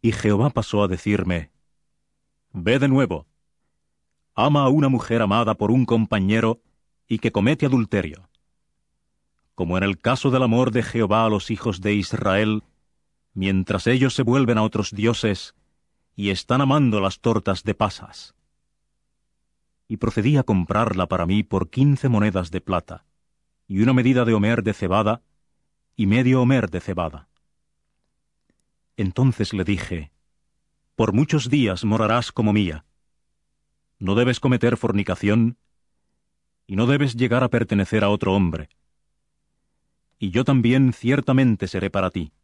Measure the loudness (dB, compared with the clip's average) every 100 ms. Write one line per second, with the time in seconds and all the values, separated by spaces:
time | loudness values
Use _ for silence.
0 | -2 0 0 2 0 -2 -4 -2 -2 -2
1 | -2 -2 0 -4 -6 _ _ _ _ _
2 | _ _ _ _ _ -6 0 2 4 2
3 | 2 -4 -10 _ _ _ _ _ _ _
4 | _ _ _ -2 2 2 2 2 2 0
5 | 0 0 2 2 0 0 2 2 2 0
6 | 0 0 2 2 0 -2 _ _ _ _
7 | _ -4 -2 0 0 2 0 0 0 -2
8 | -4 -12 _ _ _ _ _ _ _ _
9 | _ _ _ _ _ -8 -4 -2 -2 -2
10 | -2 0 0 0 2 2 2 -2 -4 -2
11 | 0 2 2 0 -4 -6 -6 -4 -2 -2
12 | -2 -4 0 0 0 -2 -8 _ _ _
13 | _ _ _ -6 -2 0 0 -2 0 2
14 | 0 0 0 2 2 0 0 -2 -6 -2
15 | -2 0 -2 -4 -8 _ _ _ _ _
16 | _ -6 -4 -4 -2 0 2 2 2 2
17 | -2 -2 -2 -2 -2 -4 -4 -2 -4 -4
18 | -20 -20 -20 _ _ _ _ _ _ _
19 | _ _ _ _ _ _ _ _ _ -4
20 | -2 0 2 2 2 0 2 0 0 -2
21 | -2 -2 0 -2 0 -4 -4 0 2 2
22 | 0 2 0 0 -4 -8 -4 -6 -6 -20
23 | _ _ _ _ _ _ _ 0 2 4
24 | 2 2 2 2 2 0 -2 -4 -2 0
25 | 0 -4 _ _ _ _ _ _ _ -4
26 | 0 2 2 2 2 2 0 -6 -8 -6
27 | -8 -10 -20 _ _ _ _ _ _ _
28 | _ _ _ _ _ _ _ _ _ -6
29 | -4 2 0 2 -4 -2 -2 -2 -4 -10
30 | -10 _ _ _ _ _ _ _ _ -2
31 | 0 2 0 0 0 0 0 0 -2 0
32 | 2 0 -2 -2 0 2 0 -4 _ _
33 | _ _ _ _ _ _ _ _ _ _
34 | -2 0 0 0 0 2 2 0 -2 -2
35 | -2 -2 0 2 2 -2 _ _ _ _
36 | _ _ _ _ _ _ _ -2 2 2
37 | 0 -2 0 2 2 0 0 0 0 0
38 | 0 0 0 2 0 -2 -12 _ _ _
39 | _ _ _ _ _ _ _ _ _ _
40 | _ _ -4 -2 2 2 4 4 2 0
41 | -2 -2 2 2 2 0 -2 -4 -4 -2
42 | -4 -4 -10 _